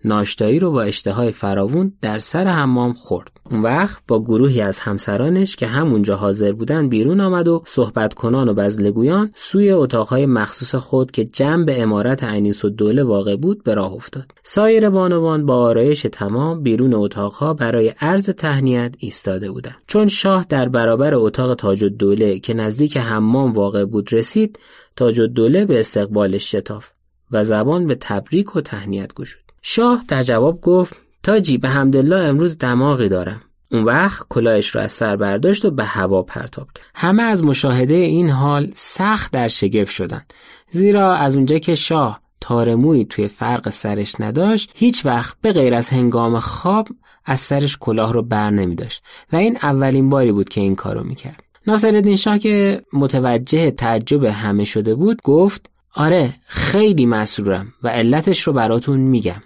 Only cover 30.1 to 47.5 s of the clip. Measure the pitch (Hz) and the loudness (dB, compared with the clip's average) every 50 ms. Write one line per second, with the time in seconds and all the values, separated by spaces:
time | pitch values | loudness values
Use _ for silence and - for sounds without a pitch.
30.1 | 151 135 127 127 120 113 120 147 165 175 - 180 180 185 180 180 - - _ _ | -2 -2 0 2 2 2 2 2 0 0 0 2 4 4 2 0 -4 -18 _ _
31.1 | _ _ _ - 208 220 190 - 135 120 - 131 135 139 139 135 135 135 131 147 | _ _ _ 0 2 2 2 2 0 0 0 0 0 2 2 2 4 4 4 4
32.1 | 175 190 180 151 139 143 165 175 160 160 - 127 123 120 131 147 147 127 120 98 | 2 2 2 2 2 2 0 0 -2 -2 -4 -2 0 2 2 2 2 2 0 0
33.1 | 95 90 90 92 98 110 _ _ _ _ _ _ - 117 110 110 120 147 180 196 | 0 -2 -2 -4 -8 -12 _ _ _ _ _ _ -2 0 0 2 2 2 2 0
34.1 | 190 - - _ - 127 117 117 113 104 101 - - 120 110 107 - - 117 110 | -2 -6 -12 _ -4 0 2 2 2 2 0 -2 -4 -4 -4 -4 -2 -2 -2 -2
35.1 | 104 101 104 101 98 104 131 175 202 202 - 208 156 127 110 101 - 113 95 92 | -2 -2 -2 -2 -2 0 2 0 0 2 0 -2 -2 -2 -4 -4 -4 -4 -2 0
36.1 | 98 92 90 - - - - 123 - - 135 - - - - _ _ - - 170 | 0 0 -2 -2 -8 -12 -12 -12 -14 -16 -18 -18 -20 -20 -20 _ _ -4 0 2
37.1 | 190 214 233 226 214 190 165 151 139 - - 147 123 127 127 127 151 175 180 165 | 2 2 2 2 0 2 2 2 2 2 0 0 2 2 2 2 4 2 2 2
38.1 | 156 165 175 160 139 131 135 143 143 143 143 - - - - - - - 190 202 | 2 2 2 2 2 2 2 0 0 0 -2 -4 -4 -4 -4 -4 -2 -2 0 -2
39.1 | 214 208 - - - 131 123 117 107 117 - 98 - 107 101 98 - - 101 85 | -2 -2 -4 -4 -4 -2 -2 -2 -2 -2 -2 0 0 0 -2 -2 -4 -8 -8 -8
40.1 | 82 80 - _ - _ - - - - _ _ - 170 190 202 202 208 196 190 | -8 -12 -14 _ -20 _ -20 -20 -20 -20 _ _ -2 2 2 4 4 4 4 2
41.1 | 180 160 147 139 131 139 135 127 147 160 156 - 170 147 - - 165 160 143 117 | 2 2 2 2 2 2 2 2 2 0 0 0 -2 -2 0 -2 0 0 0 -2
42.1 | 104 - _ _ _ _ - - 123 117 113 117 117 113 127 156 160 135 110 - | -4 -8 _ _ _ _ -6 -2 0 0 2 2 2 2 2 4 4 2 2 0
43.1 | - - 104 104 - - 113 117 120 117 - - 104 - - 107 104 104 104 104 | -2 -6 -6 -6 -4 -6 -4 -4 -4 -4 -4 -6 -8 -6 -4 -4 -4 -4 -4 -6
44.1 | - - 104 107 113 147 180 202 220 214 - - _ - 220 240 240 - - 143 | -6 -8 -6 -4 -2 0 0 2 0 0 -2 -6 _ 0 2 2 2 2 0 0
45.1 | 123 120 117 - - _ - 220 208 170 135 127 123 117 120 - 131 127 123 120 | -2 -2 -4 -6 -12 _ -2 0 2 4 4 4 2 2 0 0 0 2 2 2
46.1 | 113 117 117 117 117 117 113 - - - - 175 196 214 220 - - _ _ _ | 2 2 0 0 0 -2 -2 -6 -8 -6 -2 0 0 0 0 -4 -8 _ _ _
47.1 | _ _ _ - 139 131 - - | _ _ _ -4 -4 -2 -2 0